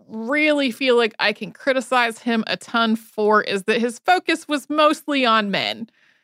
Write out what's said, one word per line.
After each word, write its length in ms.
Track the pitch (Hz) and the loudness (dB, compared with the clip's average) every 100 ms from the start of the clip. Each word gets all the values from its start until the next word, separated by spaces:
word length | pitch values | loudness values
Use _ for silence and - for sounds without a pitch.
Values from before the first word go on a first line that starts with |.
| - | -12
really 640 | 220 226 294 302 294 269 | -12 -4 0 2 2 0
feel 260 | 214 262 240 | -2 0 2
like 180 | 226 - | 2 0
I 120 | 208 | -2
can 220 | 214 196 | -2 -10
criticize 680 | - - 262 233 254 233 226 | -8 -2 -2 0 0 0 -4
him 240 | 240 226 - | -2 -2 -2
a 100 | 185 | -6
ton 400 | - 233 226 220 | -4 -2 0 -2
for 440 | - - 208 214 | -4 -2 2 2
is 200 | - 196 | 2 -4
that 160 | 185 220 | -2 0
his 200 | 240 226 | -2 -4
focus 460 | - 359 359 320 - | 2 2 2 -4 -2
was 240 | 294 - | -6 -4
mostly 560 | 302 302 311 - 277 247 | 2 2 2 -2 0 2
on 240 | 220 202 | 2 2
men. 400 | 180 107 208 226 _ _ _ | -2 -2 -6 -10 _ _ _